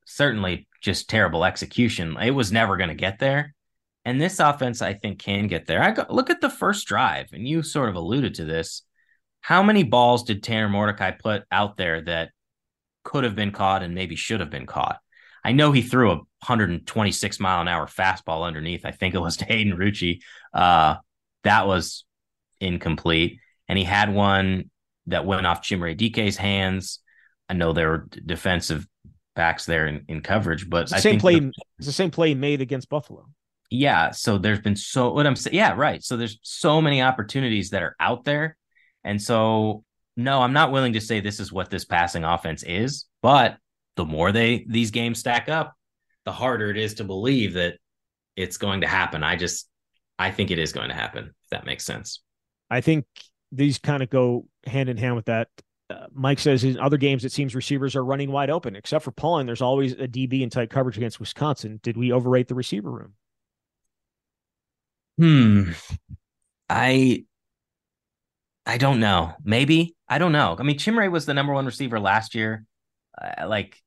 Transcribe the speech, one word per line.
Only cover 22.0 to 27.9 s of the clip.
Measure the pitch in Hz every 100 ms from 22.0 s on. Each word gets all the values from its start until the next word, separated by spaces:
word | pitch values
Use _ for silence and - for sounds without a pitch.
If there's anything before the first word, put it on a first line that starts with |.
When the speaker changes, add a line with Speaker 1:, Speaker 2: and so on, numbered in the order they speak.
| - _ _ _ _ -
Speaker 1:
incomplete. | 95 87 90 76 85 82 85 - _ _ -
And | 95
he |
had | 87 101 104
one | 101 101 95 95 95 90 _ _ _ -
that | 87 85
went | 95 90
off | 85
Chimere | - 95 87 80
Dike's | 113 110 104 98
hands. | 98 98 95 95 92 - _ _ _ _ -
I |
know | 92 82
there | 80
were | 80